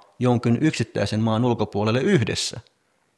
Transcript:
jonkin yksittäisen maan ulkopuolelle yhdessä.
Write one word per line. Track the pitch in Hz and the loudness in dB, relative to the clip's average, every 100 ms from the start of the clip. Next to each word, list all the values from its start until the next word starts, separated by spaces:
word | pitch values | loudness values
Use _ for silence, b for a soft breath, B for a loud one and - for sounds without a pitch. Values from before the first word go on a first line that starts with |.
| - - | -16 -2
jonkin | 123 123 120 117 | 0 2 2 2
yksittäisen | 156 - - - 107 104 | 2 0 -4 -4 -2 0
maan | 113 110 123 | 0 2 2
ulkopuolelle | 120 107 104 107 120 | 0 -2 -2 0 0
yhdessä. | 180 180 101 - - - - _ _ _ _ | 2 2 0 -4 -6 -10 -16 _ _ _ _